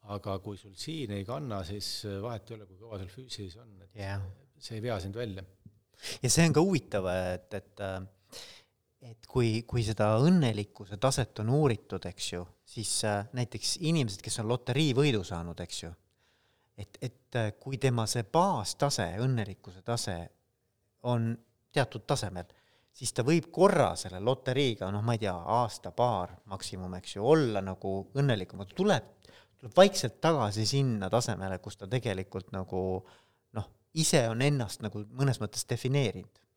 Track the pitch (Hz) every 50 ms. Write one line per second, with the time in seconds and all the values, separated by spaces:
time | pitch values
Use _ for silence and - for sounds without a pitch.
0 | _ 107 101 101 - 107 98 95 95 107 101 92 - 104 95 - - 147 160 160
1 | 139 107 101 98 98 92 123 151 151 127 104 98 90 78 101 104 95 - - -
2 | - 104 98 98 101 120 120 110 - - 113 107 104 95 95 92 107 117 107 95
3 | 95 90 - - 131 123 - - 101 92 82 107 123 113 101 92 92 - _ 104
4 | 98 98 98 98 95 92 95 - _ _ _ _ - - 117 110 104 123 113 104
5 | 95 98 95 113 123 113 95 95 95 - - _ _ - _ _ _ _ _ _
6 | - - - - - 127 - - 170 165 143 147 170 196 190 143 - - - 101
7 | 92 92 90 92 92 90 90 90 - _ - 98 - _ _ - 101 95 95 92
8 | 92 98 _ _ _ _ - - - - - - - _ _ _ _ _ _ _
9 | - 120 113 _ - - - 131 120 113 110 113 117 - - 120 110 107 107 -
10 | 107 104 110 113 131 165 185 180 147 120 110 101 104 - _ - 104 92 101 101
11 | - 131 131 - 123 - - - 104 110 127 151 156 135 113 - - _ - 95
12 | - 90 87 - - - - 87 87 - - _ _ - - 120 107 - - -
13 | - 107 104 101 101 113 - 123 120 - - 110 - - - - 175 151 165 165
14 | 131 107 98 95 - 110 - - 110 107 120 123 - - 120 135 160 147 123 123
15 | 147 147 120 104 90 - 92 85 85 87 82 85 87 - - - - - 92 _
16 | _ _ _ _ _ _ _ _ _ _ _ _ _ _ _ - 101 _ - -
17 | - 127 - _ _ _ - 123 110 104 101 _ - 139 135 120 135 135 123 117
18 | 110 104 - 123 113 - - 160 180 202 180 123 98 - - _ 151 143 - -
19 | 101 85 85 101 120 131 131 117 104 101 95 _ - 101 90 95 _ - 117 117
20 | - - 92 85 85 - _ _ _ _ _ _ _ _ _ _ _ _ _ _
21 | - 123 123 117 113 113 117 117 _ _ _ _ _ _ - 147 131 - - 120
22 | - - 143 131 - 95 92 90 85 - - _ _ _ _ _ _ _ _ -
23 | 131 120 - - 117 127 165 170 - - - - 185 202 190 165 - 90 85 -
24 | - 92 92 92 98 117 135 - - 131 123 135 147 127 110 - - 92 101 104
25 | 110 117 117 110 107 98 90 87 85 - 107 117 123 110 - - - 110 - -
26 | 120 123 113 95 90 - - - _ 107 98 95 - - - 92 92 92 92 95
27 | - - - 101 101 123 156 160 147 120 107 98 95 95 92 - - 98 95 95
28 | 92 - - 139 143 139 120 104 92 - - 92 98 92 - - 185 208 185 127
29 | - - - _ _ - - - - _ _ _ - 117 - 175 190 202 196 -
30 | - 120 - - - 160 165 143 113 104 101 107 110 104 135 139 139 131 117 104
31 | 95 95 101 117 123 - 107 95 95 95 92 90 - 104 - _ 101 95 104 127
32 | - 120 98 95 95 - - 95 92 - - 95 95 - - 92 92 92 92 92
33 | - - - - _ _ _ _ _ _ - 107 101 - - _ _ _ _ 160
34 | 160 - - 151 120 113 113 113 131 147 147 139 113 98 - - 113 107 98 104
35 | 104 107 120 127 139 139 123 - 107 101 - - - - 127 117 - 127 131 143
36 | 135 104 - 92 87 - _ _ _ _ _